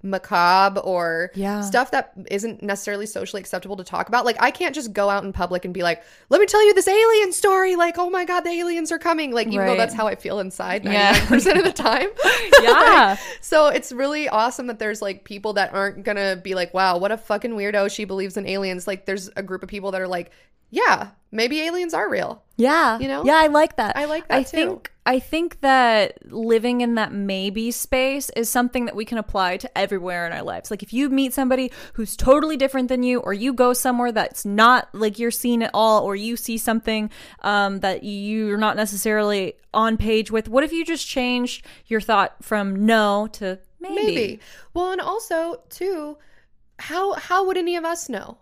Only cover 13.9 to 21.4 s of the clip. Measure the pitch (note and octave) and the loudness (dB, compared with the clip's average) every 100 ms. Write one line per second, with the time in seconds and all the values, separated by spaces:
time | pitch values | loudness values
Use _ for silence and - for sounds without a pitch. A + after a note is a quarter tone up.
13.9 | B3 C#4 D4+ D4 G#3+ A3+ B3 B3 A3+ G#3+ | -4 -2 -2 -2 0 0 -2 -10 -6 -6
14.9 | G#3 G3+ G3 - G3+ G#3+ G3+ F#3+ G3 G3 | -4 -8 -8 -14 -10 -4 -2 -2 -2 -4
15.9 | G3 G3 G3+ G3 F#3 F#3 F#3 F3 F#3 F#3+ | -4 -6 -2 -2 -4 -6 -4 -4 0 0
16.9 | F3 G3 A3 - G#3+ A#3+ A3+ G3+ G#3 G3+ | 2 -2 -4 -4 -4 -4 -4 -2 0 -2
17.9 | G3+ G#3 F#3+ G3 G3 F#3+ G3 F#3+ F3+ F3 | -4 -8 -6 -6 -8 -6 -4 -4 -6 -8
18.9 | F#3+ - G3 F#3 - F#3+ F#3 F#3+ G#3 G3 | -8 -6 -8 -8 -12 -10 -10 -10 -10 -6
19.9 | F#3+ F#3 F3+ F3 _ _ _ _ C#4+ A#4 | -6 -4 -6 -8 _ _ _ _ -2 2
20.9 | - G3+ _ _ G#3+ | 2 -2 _ _ -4